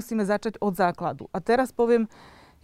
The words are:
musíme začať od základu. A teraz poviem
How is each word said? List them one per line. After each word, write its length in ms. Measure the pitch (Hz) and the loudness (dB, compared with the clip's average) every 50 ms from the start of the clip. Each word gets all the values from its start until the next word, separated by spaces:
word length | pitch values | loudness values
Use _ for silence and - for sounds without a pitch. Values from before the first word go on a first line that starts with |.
| 226 | 0
musíme 240 | - 226 220 202 | -2 -2 -2 0
začať 320 | 185 208 202 - 226 - - | 0 0 -2 -2 -6 -6 -2
od 160 | - 208 175 | -2 -2 0
základu. 560 | 208 190 175 170 - 175 151 143 139 - - | 2 0 0 0 -2 -6 -6 -6 -6 -12 -8
A 80 | - 190 | -8 -6
teraz 320 | - - 233 262 262 240 | 0 2 2 2 2 0
poviem 400 | - - 233 233 240 233 226 - - - - - - - - - _ - | 0 0 4 4 4 4 2 0 -6 -20 -20 -20 -20 -20 -20 -20 _ -2